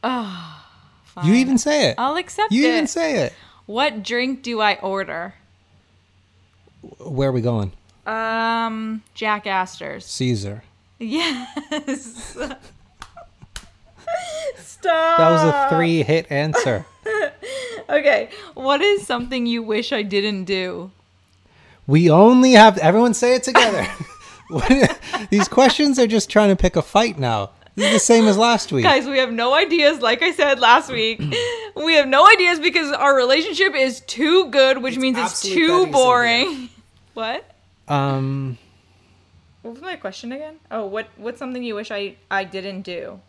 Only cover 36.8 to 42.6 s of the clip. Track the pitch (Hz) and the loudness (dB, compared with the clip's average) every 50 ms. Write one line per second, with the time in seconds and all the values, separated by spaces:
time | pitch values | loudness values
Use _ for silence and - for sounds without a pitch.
36.8 | _ _ _ _ _ _ _ 233 220 220 254 415 - _ _ _ _ _ _ _ | _ _ _ _ _ _ _ -10 -8 -8 -8 -10 -12 _ _ _ _ _ _ _
37.8 | _ - 147 143 139 139 135 135 135 135 139 139 135 131 123 - _ _ _ _ | _ -4 -4 -2 -2 -2 -2 -4 -4 -4 -6 -6 -8 -8 -10 -12 _ _ _ _
38.8 | _ _ _ _ _ _ _ _ _ _ _ _ _ _ _ _ - 233 233 262 | _ _ _ _ _ _ _ _ _ _ _ _ _ _ _ _ -18 -18 -16 -14
39.8 | 320 381 359 - - 190 190 - - 233 254 277 302 302 320 311 _ _ - 226 | -12 -14 -12 -10 -12 -12 -12 -12 -14 -12 -12 -12 -14 -16 -18 _ _ _ -10 -10
40.8 | 208 196 196 220 220 220 _ - 208 233 233 - 285 254 254 247 247 233 214 202 | -8 -8 -8 -10 -10 -12 _ -14 -14 -14 -12 -12 -12 -12 -10 -10 -10 -8 -10 -10
41.8 | 214 - 220 202 202 196 - _ _ _ 196 196 196 175 185 190 | -10 -10 -10 -8 -8 -10 -12 _ _ _ -6 -6 -6 -6 -10 -10